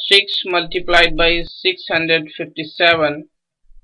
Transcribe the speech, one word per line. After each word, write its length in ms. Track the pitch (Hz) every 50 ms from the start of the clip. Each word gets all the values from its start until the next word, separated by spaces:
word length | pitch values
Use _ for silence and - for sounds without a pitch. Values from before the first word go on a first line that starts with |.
| - -
six 340 | 196 202 202 - - - -
multiplied 680 | 190 180 175 170 165 - 185 170 - 175 170 170 170 160 156
by 240 | 170 165 170 170 165
six 420 | 165 - - - 185 180 180 - -
hundred 400 | 185 165 165 165 165 160 156 156 - -
fifty-seven 920 | 165 156 - - 160 156 - - 180 170 170 160 156 147 147 147 151 - _ _ _ _ _ _ _ - - -